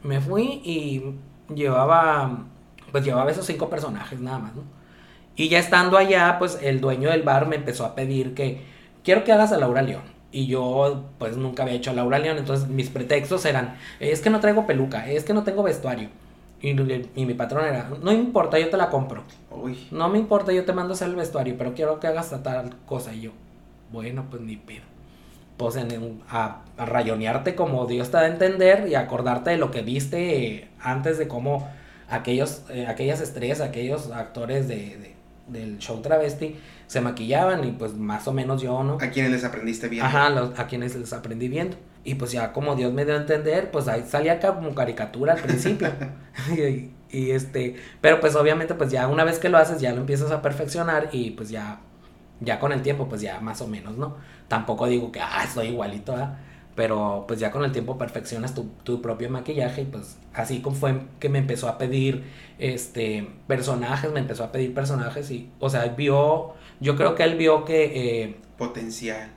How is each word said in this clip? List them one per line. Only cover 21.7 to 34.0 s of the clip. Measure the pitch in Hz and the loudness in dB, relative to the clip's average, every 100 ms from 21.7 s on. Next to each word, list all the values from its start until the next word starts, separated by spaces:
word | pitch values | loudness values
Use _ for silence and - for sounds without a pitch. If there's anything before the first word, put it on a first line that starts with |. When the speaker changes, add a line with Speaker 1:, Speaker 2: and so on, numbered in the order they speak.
Speaker 1:
quiero | 123 156 156 | -2 -2 0
que | 160 | 0
hagas | 160 165 | -2 -4
a | 135 | -6
tal | 139 127 120 - - | -4 -4 -6 -12 -8
cosa". | 131 113 | -8 -6
Y | 110 | -10
yo, | 110 - - - - - - | -12 -14 -20 -20 -20 -20 -14
"Bueno, | 113 113 131 135 | -10 -8 -8 -8
pues, | 127 | -10
ni | 113 104 | -10 -12
pedo". | - 107 - - - - - - - - | -14 -20 -20 -20 -20 -20 -20 -20 -20 -6
Pues, | 120 123 | -4 -2
en, | 120 | -4
en, | 117 113 110 - | -6 -8 -10 -6
a, | 117 110 - - - | -2 -2 -6 -18 -10
a | 120 | -2
rayonearte | 120 110 110 110 127 180 | 0 0 0 0 0 -2
como | 180 165 127 120 | 0 0 0 0
Dios | 123 123 | -2 2
te | 170 | 4
da | |
a | 160 | 4
entender | 170 190 190 185 202 202 | 4 2 6 8 8 6
y | |
acordarte | 139 131 123 123 123 165 | 0 0 -2 0 0 2
de | 170 | 2
lo | 135 | 0
que | 120 | -2
viste, | 110 135 139 170 175 143 117 | -2 -2 -2 -2 0 0 0
eh, | 107 - - | -6 -14 -8
antes | 127 131 147 160 | -4 -2 0 0
de | 143 | -2
cómo | 120 135 143 - - - - - | -2 -2 -2 -4 -16 -20 -20 -8
aquellos, | 120 123 123 151 - - | -6 0 0 0 -4 -10
eh, | 123 123 | -6 -6
aquellas | 110 135 156 | -2 -2 -2
estrellas, | 156 127 120 - | -4 -4 -4 -2
aquellos | 135 117 127 151 | -4 -4 -4 -4